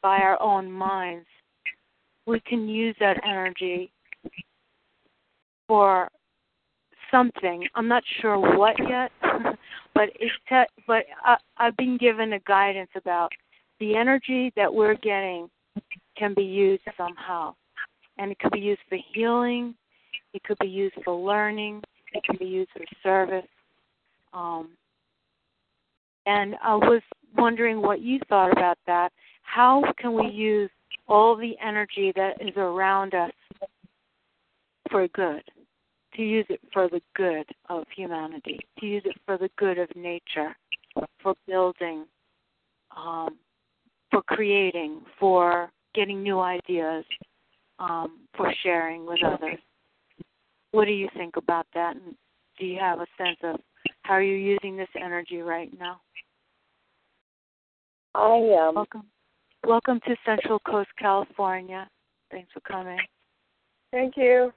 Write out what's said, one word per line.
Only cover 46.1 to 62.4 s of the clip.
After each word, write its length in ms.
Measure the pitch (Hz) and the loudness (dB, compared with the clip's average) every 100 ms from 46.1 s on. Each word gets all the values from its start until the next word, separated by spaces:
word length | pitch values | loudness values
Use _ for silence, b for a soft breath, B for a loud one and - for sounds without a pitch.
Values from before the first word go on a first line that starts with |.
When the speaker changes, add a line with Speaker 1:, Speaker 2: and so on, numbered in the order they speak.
| 196 | -2
Speaker 1:
new 180 | 202 190 | -2 -2
ideas, 640 | 180 180 - 175 160 160 - - - _ _ _ _ - | -2 -4 -4 -2 -2 -4 -8 -14 -16 _ _ _ _ -10
um, 400 | 180 165 160 165 _ - | -6 -4 -8 -12 _ -4
for 160 | 190 - | -4 -2
sharing 440 | 185 170 165 165 165 | -2 0 -2 -8 -6
with 160 | 175 | -2
others? 340 | 165 151 156 170 _ _ _ _ _ - - _ _ _ _ | 0 -2 -6 -10 _ _ _ _ _ -20 -20 _ _ _ _
What 120 | 214 | 2
do 80 | 208 | 2
you 160 | 208 196 - | 2 -4 -8
think 200 | 175 165 | -10 -8
about 300 | - 170 - | -2 -2 -2
that? 220 | 175 170 170 | -6 -6 -6
And 180 | 180 - _ _ _ - | -16 -20 _ _ _ -12
do 80 | 190 | -10
you 120 | 185 | -4
have 220 | 190 170 | -2 -2
a 60 | 175 - | -6 -6
sense 200 | 180 165 | -6 -4
of 180 | 170 160 _ _ B B | -6 -8 _ _ B B
how 160 | - 190 | 0 2
you're 180 | 196 196 | 2 0
using 400 | 196 202 202 190 | 0 0 -2 -10
this 120 | 185 - | -10 -10
energy 380 | 180 175 170 175 | -8 -8 -8 -10
right 320 | 170 165 170 185 | -6 -6 -8 -14
now? 220 | 180 180 _ - - _ _ _ _ _ _ _ _ _ _ _ _ _ _ _ _ _ _ | -14 -16 _ -20 -20 _ _ _ _ _ _ _ _ _ _ _ _ _ _ _ _ _ _
Speaker 2:
I 520 | - 214 233 226 185 160 | 2 6 6 6 4 4
am. 60 | |
Speaker 1:
Welcome. 320 | 170 208 220 208 _ _ _ _ _ | 0 -4 -10 -20 _ _ _ _ _
Welcome 360 | - 233 - 240 - | 2 2 2 -2 -2
to 100 | 233 | -4
Central 340 | - 214 - 214 | -2 -2 -2 -4
Coast, 280 | - 208 196 - | -2 -4 -4 -4
California. 880 | 208 196 - - 196 185 185 190 196 _ _ _ _ | 0 0 -2 -4 -4 -4 -8 -14 -16 _ _ _ _
Thanks 200 | 185 | -18